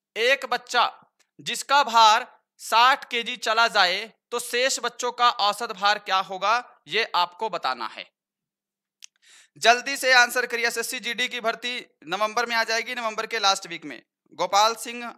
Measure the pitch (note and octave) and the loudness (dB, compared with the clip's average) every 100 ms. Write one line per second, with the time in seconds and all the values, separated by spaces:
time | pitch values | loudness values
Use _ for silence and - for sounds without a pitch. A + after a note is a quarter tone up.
0 | _ G3+ A#3 C4+ C4 B3 - B3 G#3+ - | _ -2 0 0 0 -6 -2 0 0 -2
1 | _ _ _ _ D3 A#3 - C#4 B3+ A3+ | _ _ _ _ -10 -8 2 2 4 6
2 | A3 A3 B3 _ _ _ - A3+ B3 C4+ | 8 6 0 _ _ _ -2 4 4 4
3 | - A#3+ A3+ B3 A#3+ A3 A#3 G3+ F3+ F#3 | -2 -6 -6 -6 -2 2 2 4 2 2
4 | A3 _ _ A#3+ A#3 A#3+ C4 B3+ A#3 A#3 | -6 _ _ -8 -4 -2 0 -2 -6 -6
5 | B3 A#3+ A#3+ A#3 G3+ G3+ A#3 G3 G3+ G#3 | -6 0 2 2 0 -2 -6 -2 0 0
6 | - F#3+ F#3 F#3+ G3 A#3 - _ - F#3+ | 0 -2 -2 -4 0 0 -4 _ -6 -4
7 | A3+ F3 F3 - A3 E3+ C#3 B2 A2 - | -2 0 -2 -4 -8 -6 -6 -6 -8 -12
8 | - _ _ _ _ _ _ _ _ _ | -18 _ _ _ _ _ _ _ _ _
9 | - _ _ - _ D3 G#3 A#3+ B3 C#4 | -20 _ _ -20 _ -2 2 2 2 -4
10 | C4 B3+ A#3+ B3 A#3+ A#3 A#3 A3+ A3+ B3+ | 4 4 4 2 -4 -2 -4 -4 -6 -8
11 | A3+ A#3 B3 B3 A3+ A3+ A#3+ B3 - _ | -8 -6 -6 -4 -4 -4 -6 -8 -12 _
12 | D3+ F#3+ G#3+ G#3+ A#3+ A#3 A3 A3+ A#3 B3 | -8 -4 -2 -2 -2 -2 -2 -2 -4 -6
13 | A3+ G#3+ A3 A3+ G3+ F#3+ F3 E3 D3 B2 | -8 -6 -6 -2 0 0 -2 -14 -14 -16
14 | - _ _ C#3 F3 G3 A3 A3+ A#3+ A#3+ | -18 _ _ -6 0 2 2 0 -10 -12
15 | A#3+ | -12